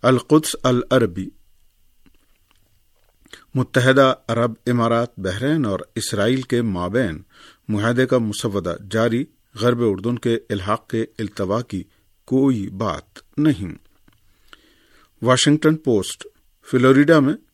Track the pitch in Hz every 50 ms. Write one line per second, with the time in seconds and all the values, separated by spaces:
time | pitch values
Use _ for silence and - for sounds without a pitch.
0 | - 123 131 123 - _ 156 156 156 - - - - 131 127 123 123 - 135 131
1 | 117 104 85 98 92 - - _ _ _ _ _ _ _ _ _ _ _ _ _
2 | _ _ _ _ _ _ _ _ _ _ _ _ _ _ _ _ _ _ _ _
3 | _ _ _ _ _ _ - - _ _ _ 135 127 - - 131 123 131 131 139
4 | 135 131 131 - _ - 113 117 117 123 113 - _ 123 123 120 117 117 117 117
5 | 120 120 _ - 95 92 92 104 127 139 156 165 135 107 95 92 - _ _ 113
6 | 104 - - 101 98 113 131 131 127 _ 127 120 117 113 95 87 90 90 101 123
7 | 131 95 80 76 - _ _ - - - _ _ _ - 107 101 104 117 120 123
8 | 131 120 131 127 113 107 101 - - 117 98 101 85 87 82 85 104 98 113 113
9 | 113 120 113 117 139 - _ _ _ _ _ 107 107 120 120 120 120 113 98 92
10 | 95 120 120 117 - 117 117 113 - _ 107 101 90 98 107 113 _ _ - 113
11 | 110 - _ - 110 101 - - 101 92 101 117 120 _ - 92 85 _ _ _
12 | _ _ _ _ _ - 127 131 135 139 131 110 98 - 95 95 113 101 78 -
13 | - _ _ - _ _ _ - 147 156 135 85 95 85 - - _ _ _ _
14 | _ _ _ _ _ _ _ _ _ _ - _ _ _ _ _ _ _ _ _
15 | _ _ _ _ - 120 127 123 - 151 147 151 - 156 160 156 - 135 117 101
16 | 92 - - _ - - _ _ _ _ _ _ _ - - 127 123 131 135 135
17 | 147 147 165 156 135 135 160 - _ _